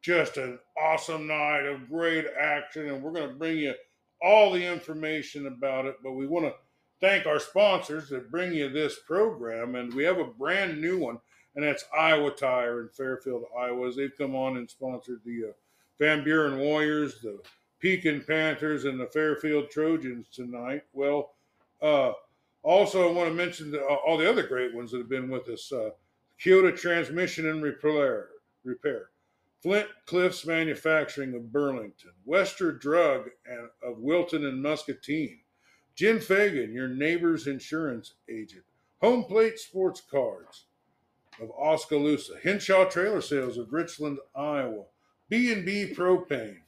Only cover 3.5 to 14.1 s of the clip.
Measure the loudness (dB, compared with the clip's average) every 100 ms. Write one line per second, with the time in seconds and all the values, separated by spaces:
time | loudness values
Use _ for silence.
3.5 | -2 -2 -4 -12 _ _ _ 8 10 8
4.5 | 6 -2 -4 -6 -6 -4 -4 -6 -10 -10
5.5 | -4 -2 -2 -4 -6 -10 -6 -2 0 -2
6.5 | -4 _ _ _ _ 2 2 2 0 2
7.5 | 4 6 6 0 -8 -6 -8 -6 -4 -2
8.5 | -2 -2 0 -2 -4 _ 2 2 0 -6
9.5 | -6 -4 -6 -6 0 2 2 -2 -4 -2
10.5 | 0 -2 -2 -2 -2 -2 -6 _ _ _
11.5 | -4 -2 -2 -2 2 4 4 2 0 0
12.5 | 2 0 -2 -8 -8 -6 -6 -6 -8 -6
13.5 | -6 -4 -2 -4 -4 -6